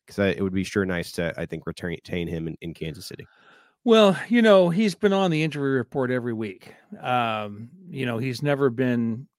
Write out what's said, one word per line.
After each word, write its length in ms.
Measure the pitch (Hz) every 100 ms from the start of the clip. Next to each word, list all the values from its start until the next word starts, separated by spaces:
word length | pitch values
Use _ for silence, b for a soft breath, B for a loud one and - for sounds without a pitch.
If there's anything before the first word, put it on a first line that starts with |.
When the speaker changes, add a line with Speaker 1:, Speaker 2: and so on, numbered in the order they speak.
| _
Speaker 1:
'cause 120 | -
I, 80 | 98
it 140 | 87
would 120 | 95
be 100 | 95
sure 200 | 90 104
nice 260 | 92 87 82
to, 220 | - 82 -
I 80 | 82
think, 200 | 80 82
retain, 240 | 82 87
retain 380 | 82 - 90 85
him 180 | 82 80
in, 80 | 78
in 140 | 82
Kansas 320 | 78 80 78 -
City. 200 | - - b b b b b
Speaker 2:
Well, 340 | 240 220 208 170 -
you 140 | 233
know, 260 | 220 196 175
he's 260 | 170 220 -
been 160 | 208
on 180 | 196 190
the 120 | 156
injury 280 | 156 143 139 135
report 340 | 117 143 123
every 220 | 127 120
week. 420 | 110 110 92 - - b 202
Um, 680 | 131 123 117 107 107 104 117 185 180
you 160 | 139
know, 140 | 123 113
he's 240 | 131 120
never 260 | 143 139 139
been 560 | 117 127 120 117 113 139